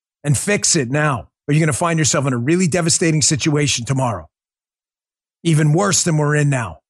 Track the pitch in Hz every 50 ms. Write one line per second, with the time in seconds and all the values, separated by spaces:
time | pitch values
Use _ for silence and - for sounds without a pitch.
0 | _ _ _ _ - 147 139 - - 202 208 202 - - - 160 127 117 139 151
1 | 151 151 131 104 - - _ _ _ - 147 156 165 151 - - 180 170 170 160
2 | 151 - - 151 131 139 127 117 120 143 170 185 190 156 180 175 165 170 - -
3 | 165 165 156 156 117 - 160 120 - 160 147 147 147 135 - 123 113 - 139 135
4 | 131 120 104 87 80 - _ _ _ _ _ _ _ _ _ _ _ _ _ _
5 | _ _ _ _ _ _ _ _ - 165 160 151 156 151 147 180 202 196 170 -
6 | - 180 156 151 147 147 147 147 147 143 143 127 110 92 82 - _